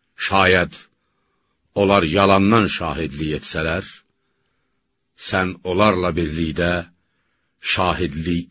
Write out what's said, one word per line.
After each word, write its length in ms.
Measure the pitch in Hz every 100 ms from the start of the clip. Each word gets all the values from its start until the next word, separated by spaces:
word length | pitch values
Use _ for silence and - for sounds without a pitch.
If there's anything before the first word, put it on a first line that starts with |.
| _ -
Şayad 540 | - 98 92 92 87 - - _ _ _ _ _ _ _ _ -
onlar 260 | 101 101
yalandan 640 | 82 92 98 98 98 117 95
şahidlik 640 | - 85 73 78 69 78
etsələr, 500 | 73 - 82 80 85 98 - _ _ _ _ _ _ _ _ _ _ _ -
sən 300 | - 95 92 90
onlarla 500 | 92 90 107 92 90
birlikdə 600 | 82 80 78 82 76 87 87 85 _ _ _ _ _ _ _
şahidlik 800 | - - 92 78 87 73 82 85 87